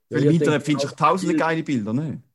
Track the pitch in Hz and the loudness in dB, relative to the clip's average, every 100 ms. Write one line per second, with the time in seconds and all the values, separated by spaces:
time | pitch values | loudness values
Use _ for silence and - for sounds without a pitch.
0 | - 147 143 165 147 147 156 143 139 - | -6 0 4 4 2 0 0 -2 -2 0
1 | 156 185 175 160 160 160 165 131 104 120 | 0 2 0 0 0 -2 -2 -4 -2 -4
2 | 156 147 _ | -4 -10 _